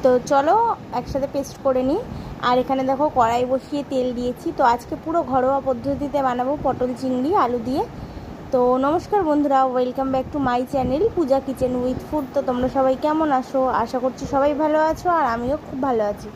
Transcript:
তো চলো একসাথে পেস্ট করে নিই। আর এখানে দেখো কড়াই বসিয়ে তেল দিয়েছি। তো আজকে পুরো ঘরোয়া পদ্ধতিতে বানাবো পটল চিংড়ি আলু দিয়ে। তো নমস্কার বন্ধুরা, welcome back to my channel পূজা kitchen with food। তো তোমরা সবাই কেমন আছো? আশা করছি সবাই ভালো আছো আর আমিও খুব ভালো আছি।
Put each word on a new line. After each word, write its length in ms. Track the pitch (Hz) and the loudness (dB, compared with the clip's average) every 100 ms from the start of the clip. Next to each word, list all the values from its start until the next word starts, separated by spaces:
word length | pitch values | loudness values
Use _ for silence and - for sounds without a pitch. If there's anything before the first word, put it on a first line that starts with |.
তো 60 | 262 254 247 | 6 4 4
চলো 240 | 277 285 403 466 403 - - | 2 4 4 2 -2 -6 -8
একসাথে 280 | 240 277 269 285 | -4 -4 -2 -4
পেস্ট 200 | 269 - 277 | -6 -4 0
করে 160 | 254 262 | 2 2
নিই। 100 | 339 508 - - - 240 | 0 -4 -10 -10 -4 0
আর 80 | 247 | 2
এখানে 180 | 254 269 262 | 2 0 0
দেখো 160 | 269 302 262 | 0 0 4
কড়াই 260 | 226 240 247 | 2 2 0
বসিয়ে 300 | 262 - 285 277 | -2 -2 -6 -2
তেল 160 | 262 254 240 | -2 -2 -2
দিয়েছি। 300 | 247 247 339 330 | -4 -4 -6 2
তো 60 | 262 | 4
আজকে 200 | 247 - 311 | 4 -2 -8
পুরো 160 | 311 330 262 | -2 -2 0
ঘরোয়া 280 | 262 254 277 269 | 2 2 0 0
পদ্ধতিতে 520 | 247 247 277 285 285 269 | -2 -2 -4 -2 0 0
বানাবো 260 | 247 254 294 285 | 0 -2 0 -2
পটল 240 | 247 254 247 | 0 -2 -2
চিংড়ি 320 | 262 254 262 392 | -2 0 2 2
আলু 160 | 254 240 226 | 2 0 -2
দিয়ে। 160 | 277 466 - - - - - - | -2 -4 -8 -14 -14 -14 -14 -2
তো 60 | 254 247 254 269 | 2 4 4 2
নমস্কার 360 | 339 - 415 320 | 0 2 0 2
বন্ধুরা, 300 | 294 294 269 262 254 | 2 4 4 4 2
welcome 340 | 254 247 269 262 | -2 -2 -2 -2
back 120 | 262 | -2
to 60 | 302 269 | -2 0
my 120 | 247 254 | 0 -2
channel 320 | 277 254 269 427 370 | -2 0 2 0 0
পূজা 240 | 285 269 277 | 2 2 0
kitchen 260 | 254 254 247 | -2 -2 0
with 180 | 247 254 - | -2 -2 -4
food। 160 | 311 277 285 | -4 -2 -2
তো 40 | 277 | -2
তোমরা 180 | 247 254 269 | 0 0 2
সবাই 180 | 262 262 302 | 2 2 0
কেমন 240 | 311 311 262 | 0 2 0
আছো? 200 | 254 269 262 220 | 0 0 0 0
আশা 140 | 226 254 | -2 -2
করছি 200 | 254 247 269 | -2 -4 -2
সবাই 180 | 277 277 285 | 2 2 2
ভালো 160 | 311 311 311 | 2 2 2
আছো 160 | 320 359 339 | 0 0 2
আর 60 | 269 233 | 2 0
আমিও 220 | 240 302 - | -2 -4 -6
খুব 120 | 277 277 | -4 0
ভালো 160 | 233 208 | 0 0
আছি। 180 | 202 214 | -2 -10